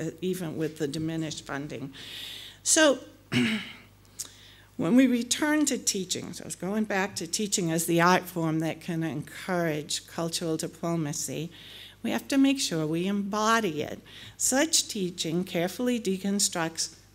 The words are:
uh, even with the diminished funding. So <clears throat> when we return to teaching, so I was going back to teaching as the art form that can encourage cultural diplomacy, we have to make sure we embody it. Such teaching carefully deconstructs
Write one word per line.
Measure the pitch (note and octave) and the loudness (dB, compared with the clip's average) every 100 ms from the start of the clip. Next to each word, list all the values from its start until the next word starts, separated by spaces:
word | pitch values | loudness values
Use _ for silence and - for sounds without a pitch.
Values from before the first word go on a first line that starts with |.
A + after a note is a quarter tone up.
uh, | D#3+ D#3+ | -8 -4
even | F#3 F3+ F3 A#2+ | -4 -4 -4 -4
with | D#3 D#3 | -4 -2
the | D3 | -4
diminished | D#3+ D#3+ D#3+ D#3 - | -2 -4 -4 -6 -8
funding. | - C#3 D3 C3 C3+ - - - - - - - | -8 -8 -8 -8 -10 -12 -14 -12 -12 -14 -16 -6
So | - D#4+ D#4 C4 - - - B3 A#3 A3 - - | 2 6 8 6 -2 -20 -2 2 2 0 -4 -14
<clears throat> | - - - - - - - - - - | -20 -20 -18 -16 -14 -18 -20 -20 -12 -2
when | E3 B3 | 4 6
we | C4 | 8
return | A#3+ A#3+ - D4+ D4+ D4 | 4 0 0 2 4 2
to | A#3+ | 0
teaching, | - G3+ F3 - E2 | -2 -2 -2 -4 -6
so | - | -10
I | - | -12
was | - | -8
going | F3+ G#3+ | -4 -2
back | G#3+ G3 G3 - | 0 0 -2 -4
to | E3 | -4
teaching | - G#3 G#3 E3+ | -2 0 0 2
as | E3 | 2
the | E3+ E3+ | 4 6
art | E3+ F#3 | 8 6
form | - E3+ E3 D#3+ | 4 -2 0 0
that | D#3+ - | -2 -4
can | - E3 | -6 -4
encourage | D#3+ C#3 - - - F3 E3+ D3+ D3+ - - | -2 -4 -8 -8 -4 0 0 -2 -4 -6 -6
cultural | - E3+ - E3+ D#3+ | -4 -2 -2 -2 -2
diplomacy, | D#3+ - E3+ E3+ D3+ D#3+ - C#3 E3+ - - - - - | -4 -6 -2 0 -2 -4 -4 -6 -6 -10 -18 -18 -20 -8
we | A3+ | -4
have | A3+ - | -4 0
to | C#4 | 4
make | C4+ C#4 | 6 4
sure | - E3 D#3 | 0 0 0
we | E3 F#3 | 0 0
embody | G3+ G3 G#3 G#3+ A3+ G#3 D3 | -2 -2 0 4 4 2 -2
it. | - - - - - - | -6 -8 -14 -18 -16 -4
Such | - B3+ D#4+ - - | 2 2 4 2 0
teaching | G#3+ F3+ - E3 E3 | -2 -4 -2 -2 -2
carefully | F#3 E3+ F3 G#3+ B3 A#3+ | 0 -2 -2 0 0 0
deconstructs | G#3 F#3+ G3 G3+ - F3+ E3 E3 - - - | 0 -2 0 0 0 0 -2 -4 -6 -8 -20